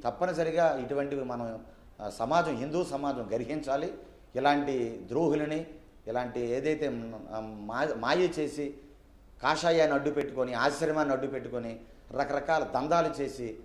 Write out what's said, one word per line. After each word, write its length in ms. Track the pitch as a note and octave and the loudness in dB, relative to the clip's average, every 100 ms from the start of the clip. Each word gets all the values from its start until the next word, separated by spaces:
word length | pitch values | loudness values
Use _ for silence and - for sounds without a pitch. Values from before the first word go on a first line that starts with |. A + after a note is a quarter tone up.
తప్పనిసరిగా 720 | A#2 - F3+ E3 E3 E3 E3 C#3 | -6 0 0 2 2 4 4 2
ఇటువంటివి 460 | A#2+ C#3+ C#3+ C#3 | 0 -2 -2 -2
మనం, 400 | B2 A#2+ A#2 A2 - - - - | -4 -4 -6 -8 -12 -20 -20 -10
ఆ, 80 | G#2 | -8
సమాజం, 480 | - A2+ E3 D#3+ A#2 | -4 2 4 2 0
హిందూ 280 | C#3 E3 | -2 -2
సమాజం 440 | C#3+ C#3 C#3+ B2+ G#2+ | -2 -2 -2 -2 -2
గ్రహించాలి. 680 | A2 A#2+ D3+ C#3 C#3 F3 - - - - B2 | -2 -2 -4 -2 0 -2 -6 -14 -20 -8 2
ఇలాంటి 640 | C#3 C#3+ C#3 C3 A#2 A#2 F#2 | 4 4 2 0 -2 -4 -4
ద్రోహులని, 580 | B2 E3 D3+ D3+ D#3 E3 - - - - | 0 2 2 0 -4 -6 -12 -20 -14 -6
ఇలాంటి 340 | A#2+ B2 B2 | -4 -2 -2
ఏదైతే, 460 | A#2+ B2+ D3 D3+ C#3+ A#2+ A2+ A2 A2 | -2 0 0 0 0 -2 -6 -10 -8
ఆ, 80 | A2 | -8
మా-, 540 | A2 G#2+ G#2 A#2 D3+ | -8 -8 -6 -2 0
మాయ 340 | A2+ A#2 E3 F3+ D#3 | 0 2 4 2 0
చేసి, 360 | D3 C#3+ C#3+ - - - - - - - | -4 -4 -6 -8 -16 -20 -20 -20 -20 -2
కాషాయాన్ని 520 | B2+ D#3 E3+ E3 D3+ | 0 2 4 6 6
అడ్డు 160 | C#3 D3 | 4 2
పెట్టుకొని, 440 | C#3+ C3+ C3 B2 | 0 -2 -2 -2
ఆశ్రమాన్ని 600 | A#2+ C3+ C#3+ D#3 D#3 D3 | 2 2 2 2 2 2
అడ్డు 120 | B2+ C3+ | 2 0
పెట్టుకొని, 540 | C3 A#2+ B2 A#2 A#2 - - - | -4 -6 -6 -6 -10 -14 -20 -8
రకరకాల 520 | - C#3 C#3+ C#3+ D#3 | -4 0 0 2 2
దందాలు 580 | - B2+ D3 E3+ D#3+ C#3+ | 2 0 2 4 4 0
చేసి, 340 | C#3 B2 A#2 A2 | -4 -4 -8 -10